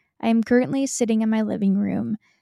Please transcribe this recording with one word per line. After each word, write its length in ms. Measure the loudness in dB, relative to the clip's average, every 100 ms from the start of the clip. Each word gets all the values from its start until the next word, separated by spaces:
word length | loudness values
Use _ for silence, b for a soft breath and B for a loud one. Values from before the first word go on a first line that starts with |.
| b _
I 100 | 0
am 140 | 0
currently 440 | 4 2 2 -2 -2
sitting 340 | -2 0 2
in 80 | 2
my 120 | 0
living 360 | -2 0 0 0
room, 400 | 0 -2 -4 -6 _ _